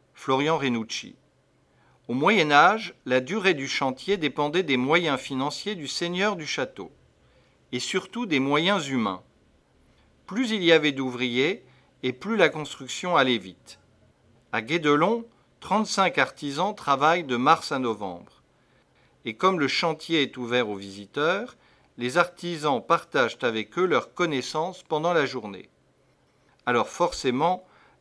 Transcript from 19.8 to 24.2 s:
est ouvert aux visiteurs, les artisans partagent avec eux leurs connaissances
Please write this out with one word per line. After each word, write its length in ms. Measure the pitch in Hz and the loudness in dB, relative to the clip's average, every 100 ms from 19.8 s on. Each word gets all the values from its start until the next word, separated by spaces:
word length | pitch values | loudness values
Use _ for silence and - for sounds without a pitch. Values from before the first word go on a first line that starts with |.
| 175 156 - 165 | -2 -2 -2 0
est 140 | 135 127 | 0 -4
ouvert 320 | 120 123 113 | -2 0 0
aux 80 | 101 | -4
visiteurs, 800 | 98 98 101 - 151 196 247 - _ _ _ - | -10 -14 -12 -4 -2 -2 -4 -14 _ _ _ -8
les 200 | 123 147 | -2 0
artisans 680 | 170 - 175 165 151 131 - | 0 -2 -8 -4 -2 -2 0
partagent 520 | 165 - 147 120 - | -2 0 0 0 0
avec 380 | 123 110 104 - | -4 -2 -6 -2
eux 80 | 185 | 2
leurs 260 | 135 - | 2 0
connaissances 720 | - | -4